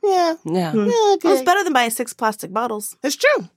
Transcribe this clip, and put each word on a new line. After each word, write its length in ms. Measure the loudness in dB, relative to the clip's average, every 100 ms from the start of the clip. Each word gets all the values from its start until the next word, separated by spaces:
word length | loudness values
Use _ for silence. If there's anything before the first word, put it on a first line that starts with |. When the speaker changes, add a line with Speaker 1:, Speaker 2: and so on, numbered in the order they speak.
Speaker 1:
Yeah. 340 | 2 2 0 -2 -4
Speaker 2:
Yeah. 260 | -2 0
Speaker 3:
Hmm. 140 | 0 0
Speaker 1:
Yeah, 260 | 2 2 2
okay. 120 | 2
Speaker 3:
Well, 60 |
it's 80 | 2
better 200 | 4 2
than 120 | 2
buying 160 | 0 0
six 240 | -2 -8
plastic 400 | -4 -4 -4 -8
bottles. 420 | -6 -4 -6 -10 -8
Speaker 1:
It's 140 | -6 0
true. 340 | 0 0 -4